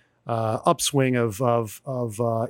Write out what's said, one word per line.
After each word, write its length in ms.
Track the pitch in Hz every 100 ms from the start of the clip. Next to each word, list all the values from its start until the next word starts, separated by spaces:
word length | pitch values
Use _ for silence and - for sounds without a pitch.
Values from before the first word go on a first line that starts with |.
| _ _ -
uh, 320 | 113 110 113 -
upswing 500 | - - 139 131 123
of, 240 | 117 98
of, 400 | 123 117 110 - -
of, 340 | 127 120 104
uh, 260 | 117 113